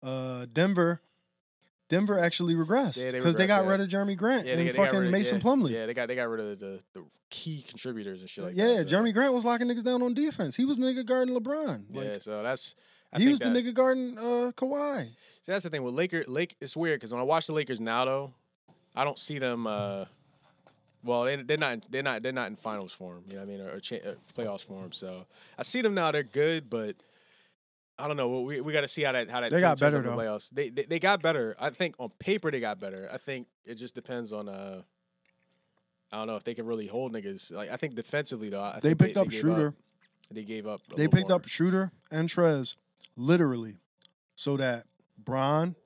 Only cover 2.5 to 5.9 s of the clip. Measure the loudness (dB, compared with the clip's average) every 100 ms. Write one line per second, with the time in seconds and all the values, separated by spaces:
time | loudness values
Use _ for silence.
2.5 | 2 4 4 2 0 -2 2 2 4 6
3.5 | 6 6 2 2 0 0 0 2 2 2
4.5 | 2 2 4 4 4 4 2 2 2 4
5.5 | 4 2 0 -2